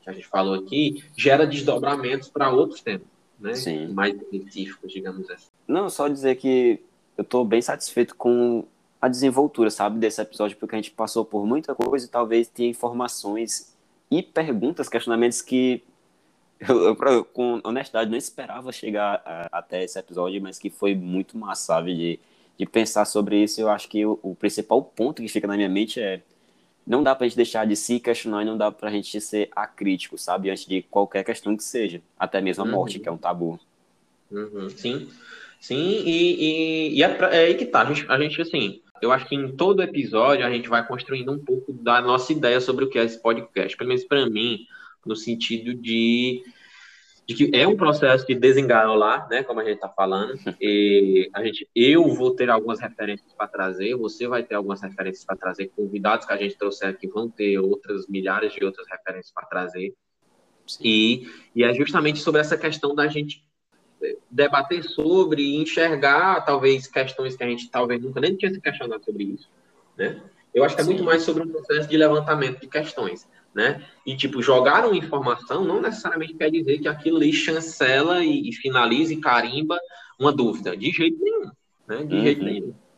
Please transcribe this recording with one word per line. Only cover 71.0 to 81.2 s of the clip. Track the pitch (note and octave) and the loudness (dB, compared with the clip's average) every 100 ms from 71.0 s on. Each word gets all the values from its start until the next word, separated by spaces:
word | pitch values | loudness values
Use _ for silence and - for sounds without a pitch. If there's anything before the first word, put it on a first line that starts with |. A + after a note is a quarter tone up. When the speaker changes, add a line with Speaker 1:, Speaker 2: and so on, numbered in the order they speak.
Speaker 2:
Sim. | |
Speaker 1:
mais | E3+ D#3+ | 2 2
sobre | E3 D#3+ | 2 -2
um | E3 | -4
processo | D#3 - D3+ D3+ | -8 -2 -2 0
de | D#3 | 4
levantamento | D3+ D3+ D3+ D3+ C3 B2+ | 4 4 0 -2 -2 -6
de | - | -6
questões, | D3+ D3+ - G2+ F2 _ _ _ | -6 -6 -6 -6 -8 _ _ _
né? | G2+ A#2+ C#3+ - _ - | -2 0 0 -10 _ -12
E, | C3 | -6
tipo, | C#3 C#3 | -4 -2
jogar | A#2+ C3 C3+ E3+ A#3+ | 4 6 6 6 4
uma | F#3 | 2
informação | D#3 C#3+ B2+ - - C#3+ | 0 -2 -2 -2 -4 -4
não | F3+ F#3+ | 0 0
necessariamente | E3+ - F3+ D#3+ D#3+ | -2 -4 -6 -4 -6
quer | D#3+ D#3 | -2 0
dizer | E3 C3+ D3 | 0 0 0
que | D3 | 0
aquilo | D3+ D#3+ E3 | -2 0 4
ali | D3 | 4
chancela | D#3+ D#3+ D#3+ D#3+ - C3 C3+ D#3+ F3+ | 2 0 -2 -4 0 2 4 4 2
e, | E3 C#3+ A#2 | 2 0 -2
e | |
finaliza | A2+ C3+ B2+ A#2 B2 D#3+ | -6 -2 2 2 2 2
e | D#3 | 0
carimba | D3 A#2+ A#2 C3 D#3 F3 - - - _ | 2 2 2 -4 -4 -4 -8 -20 -20 _
uma | C#3 | 2
dúvida. | C#3+ A#2 F#2+ G2 F2+ | 4 0 0 -6 -4
De | A#2 | -4
jeito | D3 E3+ D#3+ | 0 0 2